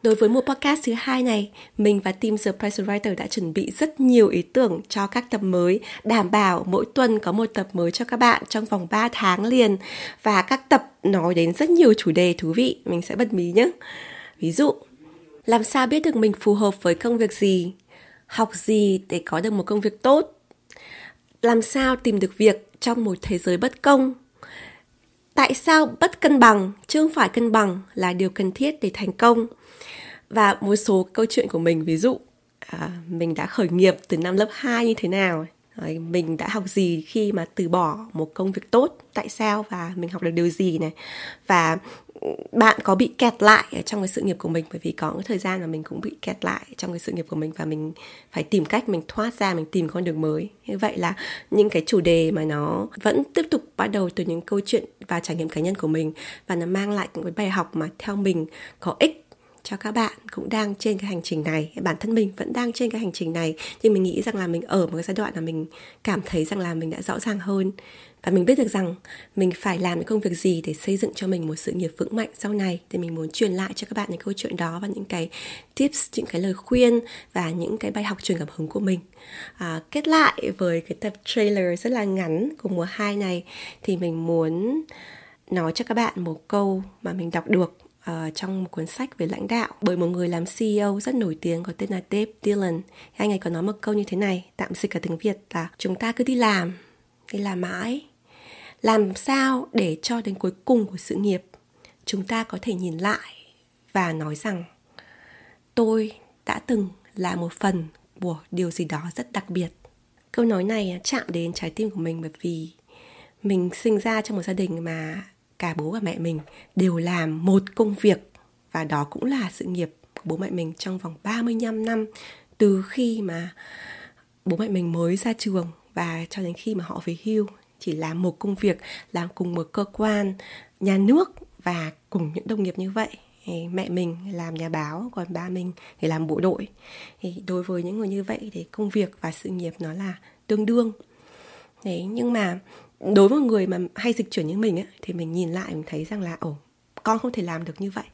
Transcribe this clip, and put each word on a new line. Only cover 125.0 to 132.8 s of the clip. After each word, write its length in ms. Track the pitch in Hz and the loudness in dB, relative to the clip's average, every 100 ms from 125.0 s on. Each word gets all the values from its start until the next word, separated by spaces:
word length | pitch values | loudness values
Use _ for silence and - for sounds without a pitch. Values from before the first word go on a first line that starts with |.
| 170 190 | 0 2
ra 160 | 240 | 0
trường 340 | 226 214 190 170 - _ | -2 -2 -2 -4 -12 _
và 320 | - 170 165 165 | -6 -6 -6 -10
cho 120 | - | -8
đến 120 | 185 | -8
khi 200 | 170 - | -6 -6
mà 100 | 208 | -6
họ 180 | 170 - | -6 -8
về 120 | 175 170 | -8 -6
hưu, 240 | 214 220 202 - _ _ | -2 0 -2 -6 _ _
chỉ 140 | - | -6
làm 300 | 156 160 165 | -4 -4 -2
một 160 | 180 - | -2 -2
công 160 | 202 | -4
việc, 240 | 196 208 175 - - - | 0 0 -2 -8 -18 -10
làm 160 | 175 170 | -8 -8
cùng 200 | - 175 | -6 -4
một 140 | 175 160 | -4 -6
cơ 120 | - | -4
quan 500 | 202 - 214 208 196 190 - - - _ | -6 -2 0 2 0 -4 -14 -20 -20 _
nhà 180 | 196 190 | 2 4
nước 320 | 196 294 370 - - _ | 6 6 4 -4 -20 _
và 300 | - 170 156 - _ | -6 -4 -6 -12 _
cùng 200 | 196 156 | -4 -4
những 140 | 156 - | -6 -6
đồng 140 | 220 | -2
nghiệp 160 | 190 | -2
như 120 | 180 | -4